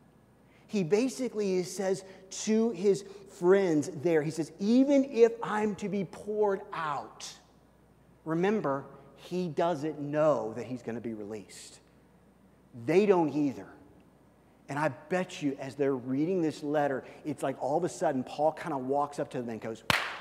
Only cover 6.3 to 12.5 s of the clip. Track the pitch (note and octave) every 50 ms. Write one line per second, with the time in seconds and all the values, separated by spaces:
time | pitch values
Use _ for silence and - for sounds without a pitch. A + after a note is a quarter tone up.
6.3 | G#3+ G#3+ G#3+ G3+ G3 G3 - - - E3 E3 D3+ C#3+ C3 A2 A2 - - - -
7.3 | - - - _ _ _ _ _ _ _ _ _ _ _ _ _ - _ - D#3
8.3 | D#3+ E3+ F3+ G3 A3 G#3+ D3+ C#3+ C3+ C#3 C3+ - - - - - - - - -
9.3 | F3 F3+ F3+ F3 C#3+ - F3 E3+ F3 C#3+ C#3+ D#3 D3 D3+ C#3+ C#3+ D3 D3+ D#3 D#3
10.3 | C#3+ A#2 A2 A2 A2 A#2+ A2 A2 B2+ A#2+ - A#2+ A2+ A#2+ A2+ A#2+ A2+ G#2+ G#2 G2+
11.3 | A2 G#2+ F#2+ - - - - - - - - _ _ _ - _ _ _ _ _
12.3 | _ _ _ -